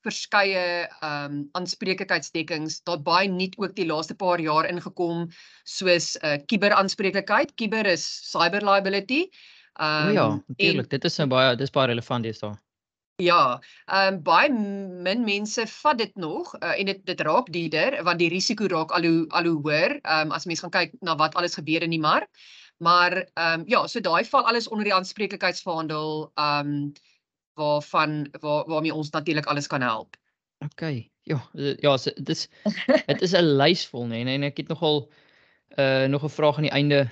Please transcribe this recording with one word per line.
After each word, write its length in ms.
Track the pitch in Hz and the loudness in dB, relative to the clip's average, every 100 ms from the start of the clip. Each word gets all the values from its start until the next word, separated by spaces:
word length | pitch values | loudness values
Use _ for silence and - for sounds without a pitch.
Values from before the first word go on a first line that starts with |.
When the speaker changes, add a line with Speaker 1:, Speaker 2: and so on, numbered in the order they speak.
Speaker 1:
verskeie, 840 | 220 - - 208 196 190 180 175 165 - | -6 -8 0 2 2 2 0 -2 -4 -8
ehm, 420 | 156 147 143 143 143 | -6 -6 -6 -6 -6
aanspreeklikheidsdekkings, 1300 | 180 180 - 190 185 190 175 - 165 160 160 156 - | -6 -6 -6 -4 -4 -2 -2 -2 -6 -4 -4 -6 -8
daar 140 | - 175 | -6 -4
baie 260 | 147 214 196 | 2 2 2
nuut 240 | 180 185 185 | 0 -4 -4
ook 180 | 190 - | -6 -4
die 100 | 165 | -2
laaste 300 | 156 156 - | -2 -4 -4
paar 240 | 185 175 | 0 0
jaar 260 | 156 151 160 | 2 0 0
ingekom, 640 | 175 185 - 170 170 170 - - - | -4 -8 -4 -2 -2 -6 -10 -20 -20
soos, 540 | - - 185 175 165 - | -14 -4 2 2 2 -4
eh, 200 | 156 143 - | -2 -4 -2
kuberaanspreeklikheid. 1080 | 214 202 196 190 - 190 190 190 214 311 - | 2 4 4 4 0 -2 -2 0 0 0 -2
Kuber 300 | 220 220 202 | -4 0 2
is 460 | 165 - - - | 0 -2 -10 -8
cyber 300 | - 170 202 | 0 2 2
liability. 680 | 208 196 196 196 196 269 370 _ - - _ - 156 151 | 4 4 4 -2 -2 -2 -2 _ -20 -20 _ -4 -2 0
Speaker 2:
O 80 | 151 | 2
ja, 160 | 202 120 | 4 2
Speaker 1:
Ehm, 120 | 147 - 131 | 0 -6 0
en 220 | 196 143 | 2 2
Speaker 2:
natuurlijk. 120 | 120 | -2
Dit 140 | 143 | -2
is 140 | 170 - | -2 0
nou 100 | 143 | 2
baie, 260 | 127 131 120 | 4 4 4
dit 60 | 135 | 0
is 60 | |
baie 140 | - 131 | 2 2
relevant 360 | 117 - 123 | 0 -2 -4
deesdae. 320 | 113 110 107 104 _ _ _ _ _ _ | -4 -6 -10 -10 _ _ _ _ _ _
Speaker 1:
Ja, 420 | 175 175 135 123 - - - | 4 4 4 0 -8 -20 -2
ehm, 360 | 190 196 196 | 2 2 0
baie 260 | 151 170 285 | 4 6 6
m-, 520 | 247 202 196 196 180 180 | 2 -2 -4 -8 -6 -4
min 180 | 220 | -2
mense 420 | 226 202 214 226 220 | 0 -2 -2 -4 -6
vat 300 | - 302 269 | -2 0 0
dit 180 | 208 - | -2 -4
nog, 380 | 160 214 349 - | -6 -6 -8 -8
eh, 220 | 165 165 | -4 -2
en 60 | 196 | -2
dit, 160 | 190 - | -4 -6
dit 160 | 175 | -4
raak 300 | 156 180 247 | 2 2 0
duurder, 440 | 170 165 156 202 277 | -6 -2 0 0 0
want 160 | 175 170 | -2 2
die 100 | 170 | 0
risiko 360 | 175 - 214 202 | 0 -2 -2 0
raak 240 | 160 160 | -2 -2
al 140 | 175 170 | 0 2
hoe, 200 | 165 160 | 2 2
al 160 | 170 170 | 0 0
hoe 140 | 165 | 0
hoër, 320 | 147 151 190 294 | 0 2 2 0
ehm, 300 | - 156 156 | -2 0 0
as 140 | 156 175 | -4 -6
mens 140 | 165 | -8
gaan 140 | 180 | -2
kyk 220 | 190 170 - | -2 -2 -4
na 140 | 175 151 | -4 0
wat 200 | 156 180 | 0 0
alles 200 | 175 175 | -2 -4
gebeur 280 | 151 160 165 | -2 -2 0
in 80 | |
die 60 | 165 | 0
mark. 280 | 156 214 403 _ - - - _ | 2 0 0 _ -20 -20 -20 _
Maar, 400 | 170 175 175 180 180 | 2 4 4 0 -6
ehm, 300 | - 165 165 170 | -4 -2 -2 2
ja, 160 | 220 160 | 0 2
so 120 | 240 | -2
daai 220 | 196 170 240 | 0 0 2
val 220 | 277 233 | 2 2
alles 180 | 233 233 | 0 -2
onder 180 | 220 208 | -4 0
die 80 | |
aanspreeklikheidsvaandel, 1400 | 190 185 - 202 196 185 175 - 160 160 156 156 156 156 - | 0 -2 -6 -6 -2 -4 -4 -6 -6 -4 -4 -4 -6 -6 -2
ehm, 540 | 147 147 143 147 143 143 _ _ _ _ _ - | 0 0 -2 -4 -4 -8 _ _ _ _ _ -4
waarvan, 680 | 147 147 147 175 156 151 143 - | 0 0 0 0 0 -2 -6 -10
waar-, 240 | 151 147 147 | -4 -2 -2
waarmee 260 | 156 160 | -2 -2
ons 160 | 151 151 | -4 -4
natuurlik 340 | 160 151 151 147 | -4 -2 -4 -2
alles 220 | 147 143 | -4 -2
kan 140 | 156 | -2
help. 360 | 123 110 - - _ _ _ _ | -2 -2 -6 -20 _ _ _ _
Speaker 2:
Okay, 500 | 151 - 160 131 110 _ | -14 -8 -6 -6 -8 _
ja, 260 | - 147 - | -6 -6 -6
eh, 220 | - 143 - | -6 -6 0
ja, 200 | 147 135 | 2 2
so, 140 | - - | 0 -6
dit 140 | 135 | -6
is, 180 | 165 - _ 214 | -6 -6 _ -6
Speaker 1:
<laughs> 400 | 208 - 294 - | -4 2 2 4
Speaker 2:
het 160 | 147 | 0
is 120 | 185 | 4
'n 240 | 185 170 139 | 4 6 6
lys 280 | 147 185 - | 6 4 -2
vol, 180 | 127 120 | -8 -6
nee, 140 | 113 | -4
en, 60 | 123 | -2
en 160 | 135 | -2
ek 140 | 143 139 | -2 -4
het 100 | 139 | -8
nogal, 440 | 160 160 151 - _ _ _ _ _ _ - | -2 0 0 -2 _ _ _ _ _ _ 0
eh, 280 | 135 135 135 | 2 4 2
nog 180 | 139 | 0
'n 60 | 147 | -2
vraag 260 | - 151 147 | 2 2 2
aan 60 | 151 | 0
die 20 | 139 | 2
einde. 200 | 147 143 131 | 4 4 2